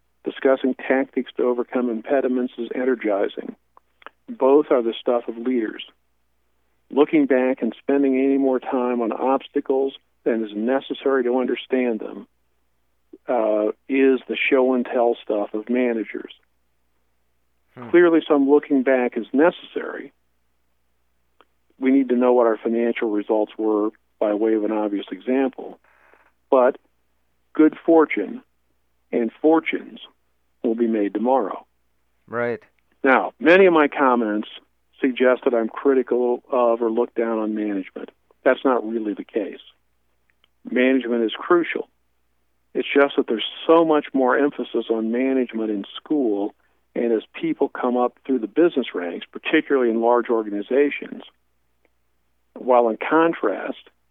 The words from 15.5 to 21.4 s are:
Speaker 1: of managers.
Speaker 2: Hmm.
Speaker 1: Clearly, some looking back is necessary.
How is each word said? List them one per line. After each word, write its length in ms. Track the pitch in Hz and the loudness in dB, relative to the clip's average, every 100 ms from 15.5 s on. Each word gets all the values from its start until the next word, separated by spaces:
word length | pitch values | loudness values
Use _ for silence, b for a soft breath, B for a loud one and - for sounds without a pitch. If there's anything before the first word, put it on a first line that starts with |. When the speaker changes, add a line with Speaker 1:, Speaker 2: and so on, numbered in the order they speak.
Speaker 1:
of 140 | 107 107 | -6 -4
managers. 640 | 123 127 113 104 - - - _ _ _ _ _ _ _ _ _ _ _ _ _ | -2 0 -2 -6 -10 -14 -20 _ _ _ _ _ _ _ _ _ _ _ _ _
Speaker 2:
Hmm. 160 | - 120 | -18 0
Speaker 1:
Clearly, 300 | 175 175 160 - | 4 6 4 4
some 220 | 147 139 | 2 6
looking 340 | 147 - 139 | 4 4 0
back 340 | 127 131 120 117 | 2 2 0 -2
is 100 | 104 | -2
necessary. 800 | 131 156 - - - 82 - 139 _ _ _ _ _ _ _ _ _ _ _ _ _ | 2 2 2 -8 -10 -8 -12 -14 _ _ _ _ _ _ _ _ _ _ _ _ _